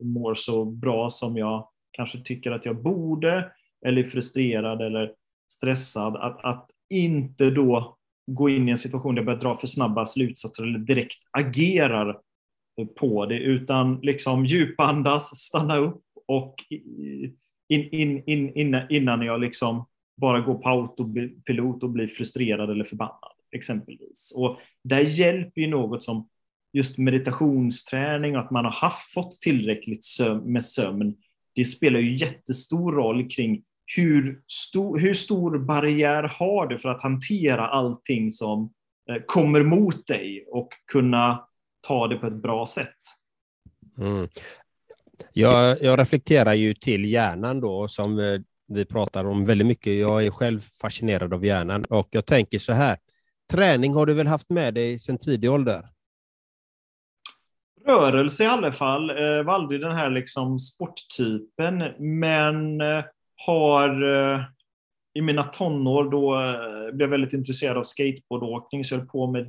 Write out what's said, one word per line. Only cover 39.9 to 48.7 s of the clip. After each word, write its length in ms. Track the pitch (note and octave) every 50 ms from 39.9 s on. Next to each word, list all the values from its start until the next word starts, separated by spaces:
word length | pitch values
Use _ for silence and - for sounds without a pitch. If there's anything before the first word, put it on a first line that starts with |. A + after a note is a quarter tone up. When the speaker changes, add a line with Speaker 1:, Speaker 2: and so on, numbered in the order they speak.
| D#3+ - -
Speaker 1:
dig 380 | - C#3 G2+ G2 G2 G2 G2 - -
och 180 | - B2 B2 - - - _ - -
kunna 560 | C#3+ B2+ B2 B2 A#2+ A#2+ B2 A#2+ A#2+ - - _ _ _ _ _ _ -
ta 220 | - C#3+ B2+ A#2 A2+
det 80 | A#2+
på 100 | A2 -
ett 160 | A2+ G#2+ A2 G#2+
bra 240 | A#2 A2+ A2 A#2
sätt. 300 | A#2+ - D3 C3+ - - _ - - - _ _ _ _ _ _ _ _ _ _ - - _ - - _ -
Speaker 2:
Mm. 300 | G2+ G2+ G2+ G2 F2+ E2 - - - - - - _ _ _ _ _ - - _ _ _ _ - - - _
Jag, 500 | - A2 A2+ B2 A#2+ B2 B2 B2+ B2+ C#3+
jag 160 | C3 B2+ C3
reflekterar 560 | C3 - - C#3+ - - D#3 D3 A#2 G#2+ G#2+
ju 200 | G#2+ A2 G#2+ G#2+
till 300 | - - - A2+ G2 G2+
hjärnan 560 | G#2 A2 A#2 A2+ G2+ E2+ E2+ G#2 A#2+ C3 C3+
då, 280 | B2 G#2+ F#2+ F#2+ G#2 G#2
som, 300 | - - G2+ G#2 G#2+ G#2+
eh, 220 | G#2 G2+ G2+ G2 F#2+ - _ _ _
vi 180 | -